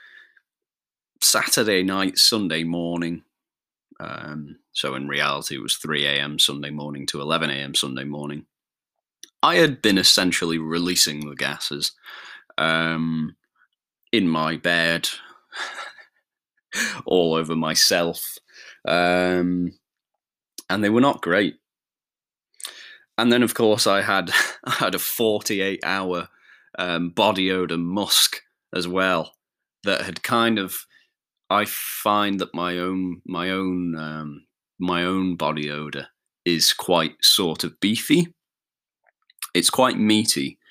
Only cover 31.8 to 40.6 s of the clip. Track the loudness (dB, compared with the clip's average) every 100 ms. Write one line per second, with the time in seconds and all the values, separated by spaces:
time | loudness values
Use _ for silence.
31.8 | -8 -4 0 2 2 0 -4 -4 -4 -2
32.8 | -2 -2 -4 -6 -8 -6 -4 -2 -2 -2
33.8 | -4 -6 -8 -8 -10 -14 -20 _ _ -8
34.8 | -2 0 0 0 -2 -2 -2 -2 -6 -8
35.8 | -10 -12 -14 _ _ _ -2 2 2 0
36.8 | 2 2 2 4 6 6 4 -2 -6 -2
37.8 | -2 0 2 2 2 -4 _ _ _ _
38.8 | _ _ _ _ _ _ -4 0 2 4
39.8 | 2 4 4 4 2 0 -4 -8